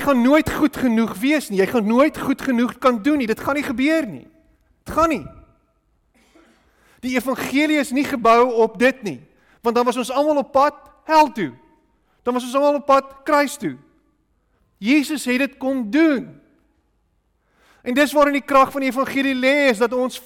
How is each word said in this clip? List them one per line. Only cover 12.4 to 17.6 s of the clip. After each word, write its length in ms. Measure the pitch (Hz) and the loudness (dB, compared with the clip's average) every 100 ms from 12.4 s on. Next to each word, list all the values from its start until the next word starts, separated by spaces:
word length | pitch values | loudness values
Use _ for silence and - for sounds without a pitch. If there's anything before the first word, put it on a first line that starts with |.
| 247 | -2
ons 80 | 269 | 0
almal 200 | 285 285 | 2 0
op 80 | - | 2
pad 300 | 269 277 - - | 2 0 -10 0
kruis 300 | 294 285 - | 0 0 -4
toe. 160 | 175 127 _ _ _ _ _ _ _ _ _ - | -10 -10 _ _ _ _ _ _ _ _ _ -8
Jesus 480 | 202 302 262 302 247 | 0 0 0 -6 -4
het 160 | 247 | -2
dit 160 | 277 - | -2 -4
kom 240 | 262 269 214 | -6 -4 -2
doen. 400 | 277 330 262 - - _ _ _ _ _ _ _ _ _ _ _ _ | 2 2 0 -6 -20 _ _ _ _ _ _ _ _ _ _ _ _